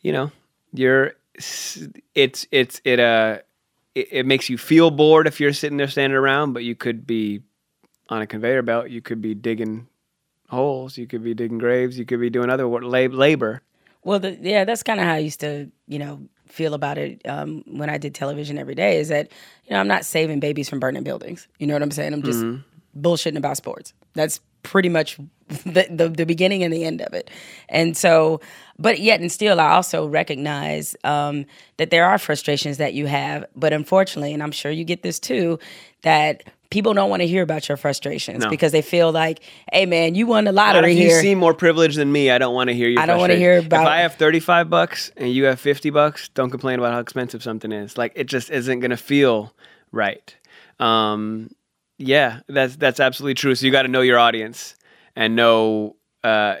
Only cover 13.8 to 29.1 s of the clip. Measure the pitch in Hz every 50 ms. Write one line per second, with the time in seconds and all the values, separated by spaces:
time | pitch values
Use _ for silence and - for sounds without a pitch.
13.8 | _ _ _ _ - 180 202 196 180 196 180 - - 185 214 202 190 214 233 226
14.8 | - 233 220 196 180 170 160 156 156 151 - - 147 147 147 147 143 - _ _
15.8 | _ - 147 143 147 147 143 143 139 - _ _ _ _ - - 160 151 147 143
16.8 | 147 143 147 147 143 143 131 - - - 139 147 147 156 160 151 - - - 139
17.8 | 151 151 147 147 147 139 - - 139 139 147 147 151 147 147 147 139 135 139 151
18.8 | 190 202 175 156 151 156 151 147 147 - - - - - _ _ _ - 208 196
19.8 | 196 202 196 170 - - - 160 160 156 151 139 147 147 147 147 135 - 143 131
20.8 | 131 131 139 131 131 147 127 110 - - 175 - - _ _ - 151 147 147 147
21.8 | 147 147 143 147 151 151 151 147 135 127 120 117 113 117 123 135 139 _ _ _
22.8 | _ _ - 147 143 170 170 156 - 165 147 147 139 139 139 - - - - -
23.8 | - - _ _ _ _ - 156 156 156 - - _ _ _ _ - - - 196
24.8 | 180 175 170 160 151 - - - 143 - _ _ _ - 151 - - 185 160 185
25.8 | 185 - 170 156 165 165 160 160 165 165 170 165 180 190 202 190 175 165 165 165
26.8 | 165 160 - - - - - - - - - - - - - - - - - 165
27.8 | 165 170 160 - - 175 165 160 156 160 160 156 - - - - - _ _ -
28.8 | 160 226 208 147 196 220